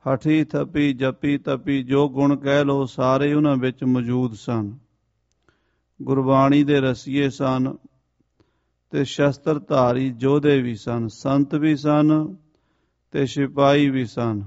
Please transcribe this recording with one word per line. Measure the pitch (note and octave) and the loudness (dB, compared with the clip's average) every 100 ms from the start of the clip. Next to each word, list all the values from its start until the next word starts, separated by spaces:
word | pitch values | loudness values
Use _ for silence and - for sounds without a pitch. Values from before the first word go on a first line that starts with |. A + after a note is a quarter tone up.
| C3+ | -2
ਹਠੀ | C3+ D#3 D#3 D3+ | -2 0 0 0
ਥਪੀ, | C#3+ C#3+ D#3 D3 | -4 -4 -2 -2
ਜਪੀ | B2+ C3 C3 C#3+ C#3+ | 0 -4 -2 -4 -4
ਤਪੀ, | - C3+ B2+ C#3 | -4 -6 -2 -4
ਜੋ | B2+ C#3 C#3+ | 0 0 0
ਗੁਣ | C3 C#3+ C#3+ | 2 2 2
ਕਹਿ | C#3 C#3 C#3+ | 0 0 2
ਲਓ, | C#3 C3+ | 0 -2
ਸਾਰੇ | - C3 C3 C#3+ | -2 0 2 2
ਉਹਨਾਂ | D3 D3+ C3+ | 2 2 2
ਵਿੱਚ | B2+ B2 | -2 -2
ਮੌਜੂਦ | C3 B2+ A#2+ B2 B2+ | -2 0 0 -2 -2
ਸਨ। | G#2 - A#2 G#2 B2+ _ _ _ _ _ _ _ _ _ _ _ _ | -6 -6 -4 -4 -10 _ _ _ _ _ _ _ _ _ _ _ _
ਗੁਰਬਾਣੀ | C3+ C3+ C3 C3+ C#3 C#3+ | -2 -2 2 2 4 4
ਦੇ | C#3+ C#3+ | 4 2
ਰਸੀਏ | C3 A#2+ - C3+ C#3 | 0 -4 -4 -2 -2
ਸਨ | A#2+ C3 C3 C3 - - _ _ _ _ _ _ _ _ _ _ | -2 -2 -2 -2 -6 -18 _ _ _ _ _ _ _ _ _ _
ਤੇ | C#3+ | -4
ਸ਼ਸਤਰਧਾਰੀ | C3+ - C#3+ C3+ - D3 - C#3+ B2 B2 C3+ A#2+ | -4 0 0 0 -4 -4 -2 0 2 0 -2 -2
ਯੋਧੇ | C3 C#3+ D3 C#3 | 0 2 2 2
ਵੀ | B2 A2 | 0 -6
ਸਨ, | - A#2 A2+ | -6 -4 -6
ਸੰਤ | - C#3 C#3 C#3 D3+ | -6 -2 0 2 0
ਵੀ | D#3 D3 | 0 0
ਸਨ | D3 D3 D3+ D#3 D#3 F#3+ _ _ _ _ _ _ _ | 2 2 4 2 0 -10 _ _ _ _ _ _ _
ਤੇ | D3+ C3+ | -4 -2
ਸਿਪਾਹੀ | D3 C#3 C3+ C#3 C#3+ C#3+ | -2 -2 2 2 4 2
ਵੀ | C3+ A#2+ | 0 -4
ਸਨ | - A#2 G#2+ | -4 -4 -4